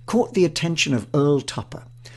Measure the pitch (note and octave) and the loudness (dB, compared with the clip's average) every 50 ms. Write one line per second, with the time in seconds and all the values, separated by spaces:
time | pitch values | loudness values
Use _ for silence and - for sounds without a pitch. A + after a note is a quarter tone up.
0 | - - - A3+ A#3+ - - G3 F3+ E3 D#3 - - E3+ E3 D#3 - D3 C3+ A#2 | -8 -2 0 0 0 2 2 2 2 2 2 -2 -2 -2 0 0 0 0 0 -2
1 | G2+ - - D3 C#3+ C#3+ D3 C#3 C3+ - - - G#2+ - - - - - - - | -2 -2 0 2 4 4 2 2 0 -4 -8 -10 -10 -10 -14 -16 -16 -20 -20 -20
2 | - - - | -20 -20 -20